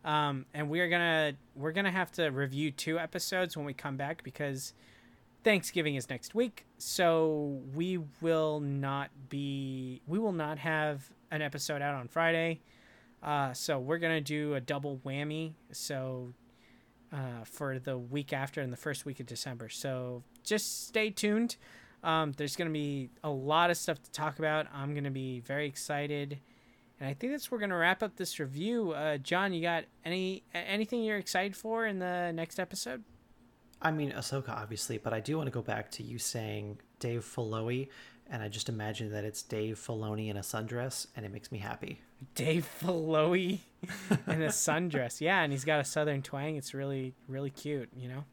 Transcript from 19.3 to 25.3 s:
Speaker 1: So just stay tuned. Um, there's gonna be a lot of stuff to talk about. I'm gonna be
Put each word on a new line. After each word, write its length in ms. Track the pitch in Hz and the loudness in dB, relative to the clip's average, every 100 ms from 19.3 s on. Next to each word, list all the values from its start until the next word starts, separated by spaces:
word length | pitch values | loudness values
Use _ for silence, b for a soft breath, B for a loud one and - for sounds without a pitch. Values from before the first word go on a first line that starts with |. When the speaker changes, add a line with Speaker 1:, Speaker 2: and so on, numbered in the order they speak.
| 120 139 120 113 | -6 -6 -8 -8
Speaker 1:
So 540 | - 139 127 123 123 - - | -6 -4 -2 -4 -6 -10 -12
just 420 | - 214 - - - | 0 0 0 -6 -2
stay 240 | 220 214 | 0 2
tuned. 460 | 202 208 208 233 - B B B B | 2 4 4 2 -2 B B B B
Um, 280 | - 160 156 135 | 2 2 2 0
there's 180 | 147 | -4
gonna 160 | - 170 | 0 0
be 400 | 156 147 139 123 - | 0 0 -2 -4 -6
a 60 | 156 | -4
lot 400 | 139 139 156 175 | -2 4 6 6
of 60 | 170 | 4
stuff 240 | - 151 | 0 -2
to 80 | - | -4
talk 260 | - 156 139 | -4 -2 0
about. 280 | 156 156 151 | 2 2 0
I'm 220 | 139 139 | -4 -2
gonna 160 | 147 143 | -2 -2
be 300 | 135 131 | -2 -4